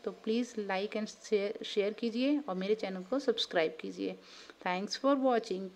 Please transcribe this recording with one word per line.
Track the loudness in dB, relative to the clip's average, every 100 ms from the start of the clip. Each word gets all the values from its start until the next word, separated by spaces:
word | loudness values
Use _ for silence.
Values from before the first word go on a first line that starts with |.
तो | -8
प्लीज़ | -6 0 0 0 -4
like | -2 -2 -2 -4
and | -6
share, | -10 0 2 2 -4
शेयर | -2 0 0
कीजिए | 0 -2 2 2 2
और | 0 -2
मेरे | 0 0
चैनल | 0 -6
को | -2 0
सब्सक्राइब | 2 2 2 2 2 0
कीजिए। | -10 -4 -4 -6 -14 -20 -20 -8
Thanks | -4 -2 -4 0
for | 2 4
watching। | 4 2 2 -6 -6